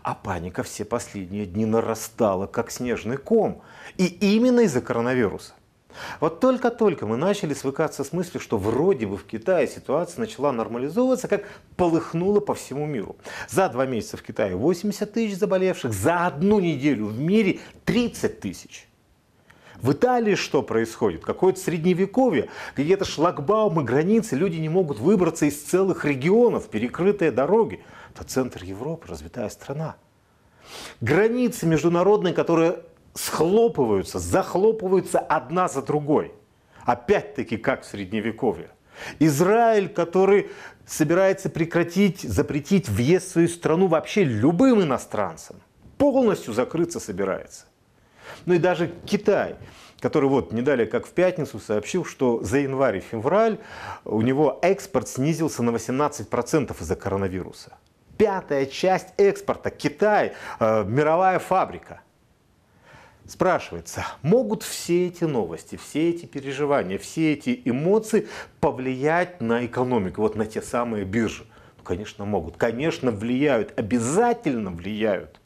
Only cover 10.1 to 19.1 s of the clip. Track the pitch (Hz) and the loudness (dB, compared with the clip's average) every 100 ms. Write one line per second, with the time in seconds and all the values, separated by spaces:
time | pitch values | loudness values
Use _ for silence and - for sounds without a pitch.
10.1 | - 110 - 143 120 107 117 135 180 254 | -6 -8 -2 -2 0 -4 -4 -4 0 0
11.1 | 254 - 202 - - - - 175 160 - | 0 0 -2 -4 -18 -20 0 2 2 0
12.1 | 165 180 208 202 120 - 135 151 139 92 | -2 2 2 0 -6 -6 -8 -4 -6 -8
13.1 | - - - - - 190 120 135 120 101 | -12 -14 -14 -4 0 2 2 0 -2 -4
14.1 | - - 110 107 90 139 185 208 - 208 | -10 -10 -2 -2 0 0 0 -2 -4 -4
15.1 | 233 226 196 202 190 185 175 127 104 113 | -2 -2 -2 0 2 0 0 -4 0 0
16.1 | 170 175 139 190 208 175 143 147 120 104 | 2 0 0 2 4 2 0 0 0 -2
17.1 | 110 156 208 196 - - - - 190 240 | -2 2 4 4 0 -6 -10 -2 0 0
18.1 | - 104 - 104 85 - - - _ _ | -2 -4 -4 -8 -10 -16 -20 -20 _ _